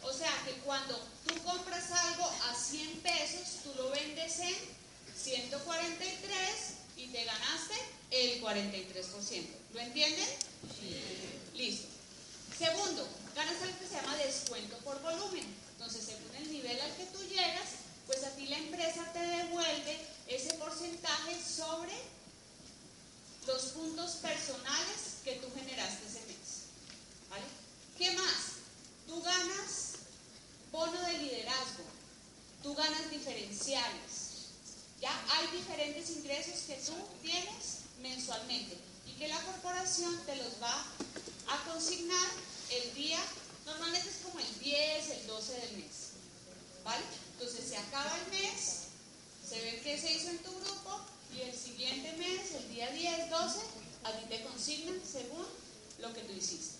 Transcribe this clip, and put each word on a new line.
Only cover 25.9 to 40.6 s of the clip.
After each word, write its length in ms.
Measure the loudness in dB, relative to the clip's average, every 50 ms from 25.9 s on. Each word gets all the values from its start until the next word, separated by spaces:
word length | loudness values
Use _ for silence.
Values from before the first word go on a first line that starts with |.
| -2 -4 -4
ese 180 | -6 -8 -8 -8
mes. 120 | -8 -10 -8 -8 -6 -6 -6 -8 -10 -12 -14 -12 -12 -12 -12 -14 -14 -16 -16 -12 -8
¿Vale? 160 | -6 -6 -6 -6 -8 -12 -14 -14 -16 -16 -16 -14 0
¿Qué 140 | 4 6 6 6
más? 220 | 6 6 6 4 4 2 0 -2 -6 -10 -12 -14 -14 -14 -14 -14 -14 -10
Tú 140 | -4 -4 0
ganas 720 | 4 6 6 6 6 4 2 0 0 0 0 0 0 -2 -4 -6 -8 -12 -14 -14 -16 -14 -16 -16 -16 -16 -16 -16 -12 -6
bono 300 | 2 2 4 4 4 2
de 160 | 2 2 2
liderazgo, 680 | 2 2 0 0 0 0 2 2 2 2 0 -2 -6 -8 -10 -10 -12 -14 -14 -16 -16 -16 -16 -16 -16 -16 -16 -14 -6 -4
tú 100 | -2 2
ganas 340 | 4 4 6 6 4 2 0
diferenciales. 1000 | -2 -2 -2 -2 -2 -2 -2 -4 -2 -2 2 4 4 4 4 2 0 -2 -6 -6 -6 -4 -4 -4 -6 -8 -8 -10 -12 -12 -12 -12 -12 -12 -14 -14 -6 -2
Ya 100 | 2 2 2 2 4 6
hay 160 | 6 6 6 4 2
diferentes 520 | 0 -2 0 2 2 2 2 2 0 -2 -2
ingresos 500 | -2 -2 0 0 0 0 0 0 -2 -2 -2
que 100 | -2 -4
tú 180 | -2 -2 -2 -2 -2 -4 -6 -8 -6
tienes 580 | -2 2 2 2 2 0 -4 -4 -4 -4 -4 -4 -8 -12 -12 -8
mensualmente 760 | -6 -4 -4 -2 -2 0 0 -2 0 0 -2 -2 -2 -4 -6 -8 -10 -12 -14 -12 -12
y 60 | -10 -6
que 140 | -2 0
la 140 | 0 2 0
corporación 760 | 0 0 -4 -2 0 2 2 4 4 4 4 4 4 4 2 0 0
te 100 | -2 -2
los 240 | 0 -2 -2 -2 -2